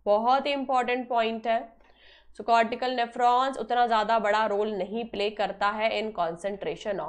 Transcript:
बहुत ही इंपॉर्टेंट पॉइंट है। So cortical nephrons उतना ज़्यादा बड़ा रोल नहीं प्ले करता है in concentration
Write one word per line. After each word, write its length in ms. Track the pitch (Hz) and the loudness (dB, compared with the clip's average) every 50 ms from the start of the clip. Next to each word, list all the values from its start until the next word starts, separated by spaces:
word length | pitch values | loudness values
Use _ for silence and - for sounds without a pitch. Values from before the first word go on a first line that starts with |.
| - | 0
बहुत 400 | 202 208 208 226 240 254 277 262 | 2 2 4 4 4 2 2 2
ही 60 | 285 | 0
इंपॉर्टेंट 580 | 285 277 262 269 269 240 233 226 247 254 247 240 | -2 -2 -2 0 0 0 2 0 -2 -2 -2 -2
पॉइंट 380 | 254 233 226 220 226 220 220 | 0 0 0 0 -2 -4 -2
है। 260 | 233 226 233 285 - - _ _ _ - _ - - - - _ - - | -2 -2 -2 -2 -6 -18 _ _ _ -20 _ -20 -20 -20 -20 _ -20 -16
So 80 | - 208 - | -6 0 2
cortical 460 | 233 233 226 220 240 233 254 247 254 247 | 4 4 4 2 0 -4 -4 -2 -2 -2
nephrons 580 | 240 233 240 247 247 240 247 247 262 269 262 | -2 -2 0 2 2 4 4 4 2 0 -2
उतना 300 | 254 233 - 240 240 240 | -4 -4 0 2 2 2
ज़्यादा 320 | 233 226 214 208 202 226 226 | 4 2 2 2 2 2 2
बड़ा 260 | 214 208 208 214 220 | 2 2 2 2 2
रोल 260 | 208 202 202 214 214 | 2 0 0 0 -2
नहीं 340 | 214 190 185 180 202 233 233 | -2 -4 -4 -4 -6 -6 -8
प्ले 240 | 226 - 202 202 214 | -6 -4 -4 -2 -2
करता 400 | 220 - 202 185 185 190 202 202 | -2 -2 -4 -2 -2 -2 -2 -2
है 320 | 214 214 220 226 214 208 | 0 0 -2 0 0 -2
in 140 | 214 220 214 - | -4 -4 -4 -4
concentration 800 | 170 165 170 170 - 196 208 196 - - 147 - - 220 196 175 151 | -4 -4 -4 -4 -6 -6 -6 -6 -6 -6 -6 -6 -4 -6 -4 -4 -4